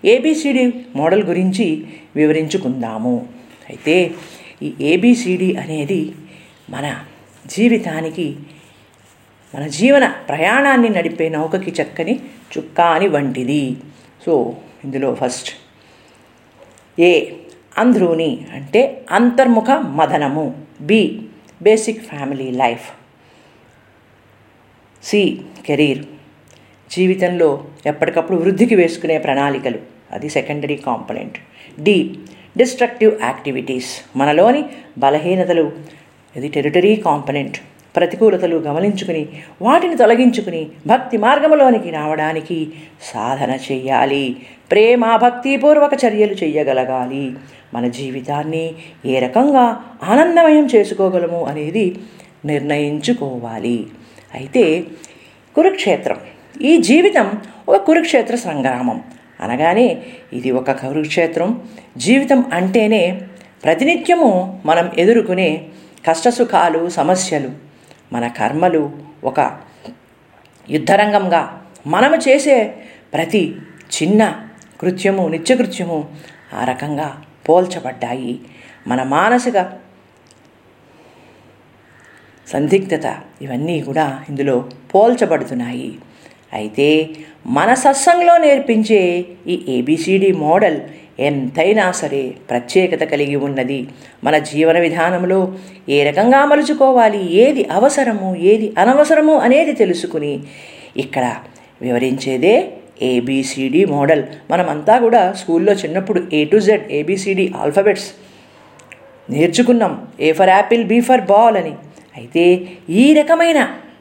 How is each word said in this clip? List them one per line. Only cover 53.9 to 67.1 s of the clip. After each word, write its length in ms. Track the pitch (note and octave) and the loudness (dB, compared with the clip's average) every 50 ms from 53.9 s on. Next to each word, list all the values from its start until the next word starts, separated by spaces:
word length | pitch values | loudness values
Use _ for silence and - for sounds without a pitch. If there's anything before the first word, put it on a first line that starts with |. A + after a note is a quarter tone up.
| - - - - _ - - _ - | -14 -20 -20 -20 _ -20 -20 _ -16
అయితే 500 | B2+ C3 C3+ - B3+ G#3+ D#3+ D#3 F3+ E3+ - - - - - - _ _ - _ _ _ _ _ | -16 -14 -2 2 2 4 4 2 -2 -4 -10 -14 -20 -20 -20 -20 _ _ -20 _ _ _ _ _
కురుక్షేత్రం 600 | D4 E4 F#4 F#4+ - - G#3 E3+ - - - - - - - - _ _ _ - - | 2 2 2 0 0 -2 -2 -2 -2 -2 -6 -6 -8 -10 -20 -20 _ _ _ -14 -4
ఈ 140 | - C#4 E4 | 2 2 4
జీవితం 640 | E4 - F3 C4 E4 F4+ G4+ - C#4+ G#3+ G3 G#3 G#3+ - - - - - - | 4 4 4 4 4 4 4 4 2 0 0 -4 -8 -10 -16 -20 -14 0 2
ఒక 80 | - | 2
కురుక్షేత్ర 600 | - - - D#4+ E4+ D#4+ E4 - B3+ A3 - - | 2 4 2 2 2 2 2 2 0 2 0 -6
సంగ్రామం 680 | - - F3+ D#3 C#3+ B2+ C3 B2+ B2 B2 B2 A2 - - - - - _ _ _ - | -6 -6 -6 -6 -2 -2 -2 -2 -2 -4 -4 -4 -6 -10 -16 -20 -20 _ _ _ -10
అనగానే 640 | - G#2 A#2+ B2+ - C3+ F3+ G#3+ B3+ A3 D#3+ - - - - - - _ | -6 -6 -2 0 2 2 4 4 2 2 0 -4 -10 -18 -20 -20 -20 _
ఇది 180 | - B2+ B2 C3 | -12 -6 -4 -2
ఒక 200 | B2 B2+ B2+ C#3 | -2 -2 -2 -2
కురుక్షేత్రం. 920 | C3 C3+ - C3 C#3+ D#3 D3+ D3 - F3 E3+ E3 E3 E3 E3+ G3 A#3+ A#3+ - - - - - - _ | -4 -4 -4 -6 -4 -4 -4 -2 0 0 0 0 0 -2 -2 -2 -4 -6 -8 -18 -20 -20 -20 -20 _
జీవితం 480 | B2+ B2 F3 B3 C#4 C#4+ - C#4 B3+ B3 - | -6 0 2 2 2 4 2 2 2 2 0
అంటేనే 680 | - F3 F#3 F#3+ F#3+ A#3+ G#3+ G#3 A3 G#3 E3+ F3 F#3 - - - - - - - _ _ - | -2 -2 -2 0 0 2 2 2 2 2 2 0 -2 -6 -12 -16 -20 -20 -20 -20 _ _ 0
ప్రతినిత్యము 1000 | - E3 - C4 D4+ F4 - - - F4 E4+ D#4 A#3 F#3+ F3+ F#3 F#3 - - - | 0 0 2 2 0 0 0 2 2 2 4 4 2 2 2 -2 -4 -10 -6 -2
మనం 240 | D3+ E3 E3+ F3 - - E3 | 0 2 2 0 0 0 2
ఎదుర్కొనే 680 | F3 G3+ A#3+ A#3 G3+ F#3 F#3 F#3 F#3+ E3 D3+ D3 - - - - - - - - - E3 | 4 4 4 4 2 0 -2 0 0 -2 -2 -4 -8 -16 -20 -20 -20 -20 -20 -6 -2 -2
కష్టసుఖాలు, 800 | E3 E3 - B3 A#3+ B3 A#3 A3+ - E3+ E3 F3 D#3+ E3 E3+ F3 | -2 2 0 0 2 2 -2 2 2 2 2 2 0 -2 -4 -4
సమస్యలు, 640 | F3 E3+ C#3+ E3 | -2 -2 0 0